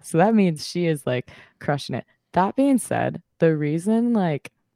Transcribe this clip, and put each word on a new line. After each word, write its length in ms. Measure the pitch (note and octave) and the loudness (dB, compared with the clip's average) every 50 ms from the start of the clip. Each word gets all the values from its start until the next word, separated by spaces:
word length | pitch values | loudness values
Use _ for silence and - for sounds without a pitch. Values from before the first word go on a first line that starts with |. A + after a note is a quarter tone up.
So 160 | - - - D#3+ | -10 -2 2 2
that 160 | F3 G#3+ A3+ | 4 4 4
means 340 | A3 G3 F3+ D#3+ D3 - - | 4 4 4 2 -2 -6 -8
she 200 | - F3+ F3 E3 | -4 -2 0 0
is, 180 | D#3+ C#3+ - | -2 -2 -2
like, 240 | - B2+ B2 - - - - - - _ - | -4 -4 -4 -4 -8 -14 -20 -20 -20 _ -12
crushing 360 | - - D3 C3+ - - C3+ | -4 -4 -4 -4 -4 -8 -8
it. 100 | A#2 - _ _ _ _ _ - | -10 -10 _ _ _ _ _ 0
That 220 | F3 F#3 G3+ - | 0 0 0 2
being 220 | - C4+ C#4+ C4+ A3+ | 2 2 2 2 2
said, 440 | - - - A#2 A#2 B2+ D3+ E3 - _ _ - | 0 -2 -4 -2 -2 -4 -4 -8 -14 _ _ 0
the 180 | E3+ E3 D#3+ D3+ | 0 2 2 0
reason, 560 | D3+ D3 D3+ E3 E3+ G3+ A3 A3+ A#3 A#3+ A#3+ | -2 -2 -4 -2 -2 0 0 0 0 0 0
like, 380 | A3 F#3 E3+ D3+ C3+ - - _ _ _ _ _ | 0 0 0 -2 -4 -8 -12 _ _ _ _ _